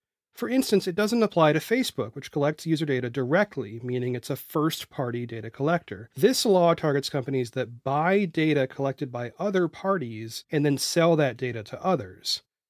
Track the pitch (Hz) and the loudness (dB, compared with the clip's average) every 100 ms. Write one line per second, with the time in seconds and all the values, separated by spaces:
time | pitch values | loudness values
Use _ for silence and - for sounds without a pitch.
0 | _ _ _ - 226 262 - 196 185 170 | _ _ _ -8 -2 0 2 2 2 0
1 | 208 233 214 170 156 151 - 247 247 - | 0 2 2 6 6 4 2 0 0 -4
2 | 107 143 - 147 143 151 165 156 151 127 | -6 -8 -8 0 0 -2 -2 -2 0 -2
3 | 120 131 127 175 202 139 104 113 123 123 | -2 -4 0 2 0 -4 -10 -10 -6 -4
4 | 123 123 - 139 - 156 160 - - - | -2 -4 -6 -10 -4 0 0 -2 -10 -6
5 | 123 120 120 117 110 - 143 170 - 98 | -6 -4 -8 -10 -12 -4 0 0 -2 -14
6 | 110 - 202 254 233 185 170 165 156 143 | -14 0 2 2 4 6 6 4 2 0
7 | - 143 123 135 120 131 117 120 135 143 | -2 -4 -2 -4 -4 -6 -8 -8 -4 0
8 | 170 202 190 165 156 143 131 - 139 135 | 2 2 0 0 2 2 0 -2 -4 -4
9 | 135 120 120 - 202 190 170 - 190 196 | -6 -6 -10 -6 -2 0 0 -2 -2 -2
10 | 120 110 113 - - 151 147 139 - 180 | -2 -8 -10 -12 -4 0 2 2 0 2
11 | 165 156 139 120 127 113 104 117 185 165 | 4 4 2 0 -6 -6 -10 -4 0 0
12 | 95 - - - _ _ _ | -2 -10 -6 -6 _ _ _